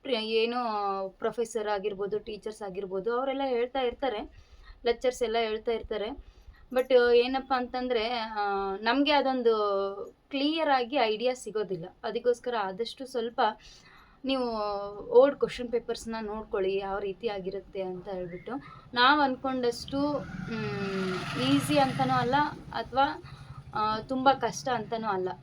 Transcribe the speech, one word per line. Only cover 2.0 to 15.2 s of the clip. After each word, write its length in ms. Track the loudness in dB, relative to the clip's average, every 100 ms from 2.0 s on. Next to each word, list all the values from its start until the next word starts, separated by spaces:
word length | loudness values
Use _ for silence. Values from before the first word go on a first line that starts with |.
| -4 -4
ಟೀಚರ್ಸ್ 420 | -6 -10 -10 -8
ಆಗಿರ್ಬೋದು, 520 | -8 -8 -4 -4 -2
ಅವರೆಲ್ಲ 280 | 0 0 -2 0
ಹೇಳ್ತಾ 360 | 0 0 0
ಇರ್ತಾರೆ, 500 | -2 -2 -4 -4 -8 -16 -20 -20 -20 -4 -2
ಲೆಕ್ಚರ್ಸ್ 380 | 2 0 0
ಎಲ್ಲ 140 | 0 0
ಹೇಳ್ತಾ 320 | 0 -2 -2
ಇರ್ತಾರೆ. 380 | -4 -4 -4 -4 -6 -16 -20 -20 -20 -4
But 440 | -2 6 6 8 6
ಏನಪ್ಪ 380 | 6 0 0 -2
ಅಂತಂದರೆ, 540 | 0 -4 0 0 0
ಆ, 680 | -2 -4 -2 0 0 -2 -2
ನಮಗೆ 300 | 2 2 4
ಅದೊಂದು 420 | 4 4 2 4 4 2 2 -2 -6 -12 -14 _
ಕ್ಲಿಯರ್ 400 | 0 0 2 2
ಆಗಿ 260 | 2 2 0
ಐಡಿಯಾ 380 | 2 2 -2
ಸಿಗೋದಿಲ್ಲ. 520 | -2 -6 -4 -4 -6 -8 -10
ಅದಕ್ಕೋಸ್ಕರ 520 | -6 0 0 0 -2 -4
ಆದಷ್ಟು 480 | -4 -4 -8 -8 -8
ಸ್ವಲ್ಪ 340 | -6 -4 0 0 0 -18 -20 -20 -20 -20 -8 -2
ನೀವು 200 | -2 0 -2 -2 -4 -6 -10 6
ಓಲ್ಡ್ 300 | 10